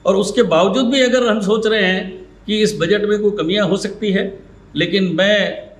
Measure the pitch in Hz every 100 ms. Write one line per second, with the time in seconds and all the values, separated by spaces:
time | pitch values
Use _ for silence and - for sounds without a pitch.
0 | 175 196 196 247 202 165 196 226 240 269
1 | 247 254 233 214 190 220 214 220 185 185
2 | 190 - - - - 214 214 147 170 208
3 | 208 208 208 - 160 208 185 185 202 -
4 | 214 196 190 - - - - 147 170 196
5 | 185 160 196 208 170 - -